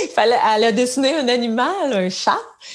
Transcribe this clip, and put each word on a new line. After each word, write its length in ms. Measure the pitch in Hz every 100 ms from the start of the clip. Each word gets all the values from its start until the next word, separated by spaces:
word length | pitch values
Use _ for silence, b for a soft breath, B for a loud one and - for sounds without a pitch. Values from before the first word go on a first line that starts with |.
Il 40 | 370
fallait, 240 | - 220 254 214 214
elle 80 |
a 80 | 226
dessiné 420 | 214 247 269 269 311
un 120 | 247
animal, 640 | 247 233 226 269 392 294
un 160 | 208 185
chat, 300 | - - 440 453 - B